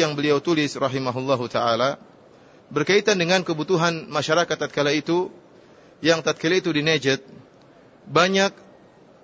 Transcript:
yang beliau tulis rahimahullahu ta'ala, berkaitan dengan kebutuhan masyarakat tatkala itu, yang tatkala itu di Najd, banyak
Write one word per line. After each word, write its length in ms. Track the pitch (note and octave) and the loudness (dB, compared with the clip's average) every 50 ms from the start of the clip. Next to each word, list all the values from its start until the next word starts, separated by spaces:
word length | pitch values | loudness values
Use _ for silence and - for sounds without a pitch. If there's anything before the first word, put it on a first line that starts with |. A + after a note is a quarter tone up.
yang 160 | E3 D3+ D3 | 0 0 0
beliau 240 | C#3+ C#3+ D3 D3 C#3 | -2 0 2 2 2
tulis 320 | - E3+ E3+ D#3 D3 C#3 - | 2 0 0 0 0 -2 -2
rahimahullahu 680 | C3 C#3 C3 B2+ C3+ C3 B2+ A#2+ B2+ C3 C3+ C#3 A#2+ B2 A2+ - | -2 -4 -2 -2 -2 -4 -4 -4 -4 -2 -2 -2 -2 -2 -4 -2
ta'ala, 480 | A#2 A#2+ A#2 A#2 A2+ B2 C#3 C#3+ - - - - - - - - - - - - - - - - | -2 0 0 0 2 0 0 -2 -4 -12 -20 -20 -20 -20 -20 -20 -20 -20 -20 -20 -20 -16 -6 -4
berkaitan 480 | D3 D3+ - F#3 G#3 G3+ A3 G#3 F#3 | -2 0 2 2 2 4 2 2 2
dengan 240 | E3+ E3 F#3 F#3+ E3+ | 2 2 0 0 0
kebutuhan 640 | - E3+ D3+ D3+ D3+ F#3+ E3 E3 E3+ E3+ D#3+ C3+ - | -2 -4 -4 -2 0 0 2 2 0 -2 -2 -8 -6
masyarakat 480 | C#3+ D3+ C#3 - D#3 E3+ E3+ - D#3 | -4 -4 0 0 2 0 2 0 -2
tatkala 400 | - D3 C3+ - D3+ C#3+ C#3+ D3 | -4 -4 -6 -2 -2 0 0 0
itu, 320 | D3+ - - E3 F3+ F#3 G3+ - - - - - - - - - - - - - - | -2 0 -2 -2 -2 -2 -4 -8 -18 -20 -20 -20 -20 -20 -20 -20 -20 -20 -20 -14 -4
yang 240 | - D#3 E3 D#3+ D3 | 0 2 2 2 2
tatkala 360 | D#3 D3 - - E3 F3 F#3 | -2 -4 -2 -2 0 0 0
itu 120 | E3+ F3 D#3 | 0 0 -2
di 80 | D3+ | 0
Najd, 400 | D3 D#3+ D#3+ D3 - C3+ C3+ C3+ - - - - - - _ - - - - - - - - - - - | 0 0 0 0 2 0 0 -2 -4 -14 -20 -20 -20 -20 _ -20 -20 -20 -20 -20 -20 -20 -20 -20 -12 -2
banyak 440 | C3+ D#3 F3 F#3+ F#3+ G3 G3 G3 - - - - - - - - - - - - - - | 2 2 2 4 4 2 2 0 0 -6 -20 -20 -20 -20 -20 -20 -20 -20 -20 -20 -20 -20